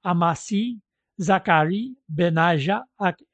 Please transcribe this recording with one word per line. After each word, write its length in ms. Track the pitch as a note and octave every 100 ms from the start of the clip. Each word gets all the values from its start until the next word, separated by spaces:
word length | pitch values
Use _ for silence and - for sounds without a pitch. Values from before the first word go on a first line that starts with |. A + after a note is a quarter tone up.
Amasi, 760 | F#3+ E3+ E3+ E3 - G3+ A#3+ A#3 - _ _ -
Zacharie, 760 | F3 F#3+ F#3+ D#3+ D#3 G3 B3+ B3+ -
Benaja 760 | D#3 F3 D#3+ E3+ D#3+ C#3+ G#3 C4 -
ak 240 | F#3+ F3 _